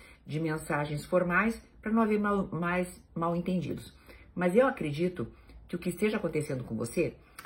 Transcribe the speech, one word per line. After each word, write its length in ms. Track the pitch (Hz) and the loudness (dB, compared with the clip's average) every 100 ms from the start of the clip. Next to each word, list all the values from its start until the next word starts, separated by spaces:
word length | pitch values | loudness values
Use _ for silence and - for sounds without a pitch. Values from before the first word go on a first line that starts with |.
| - - | -20 -18
de 140 | - 151 | -6 -4
mensagens 640 | 160 156 - 147 147 147 | -2 -2 -2 -2 -2 -4
formais, 560 | - 180 175 180 226 226 - - | 0 2 4 2 2 0 -10 -10
pra 80 | 214 | 0
não 120 | 226 | 2
haver 180 | 214 214 | 4 4
mal, 280 | 208 202 185 | 2 2 0
mais 360 | 160 175 180 180 - - | -2 0 0 -2 -6 -10
mal-entendidos. 800 | 165 165 170 175 180 131 - - - - - - | -4 0 0 0 0 -2 -6 -10 -20 -20 -20 -12
Mas 200 | 175 180 | -2 4
eu 120 | 202 262 | 6 4
acredito 600 | - 156 143 180 180 - - - - - | 2 -4 -2 -2 -2 -8 -10 -20 -20 -10
que 80 | 175 | -6
o 20 | |
que 100 | 180 | -4
esteja 280 | 170 214 214 | 0 0 0
acontecendo 480 | 165 151 147 131 | 0 -2 -2 -4
com 120 | - 110 | -4 -4
você 400 | 117 - 143 - - - | -2 0 -2 -2 -20 -20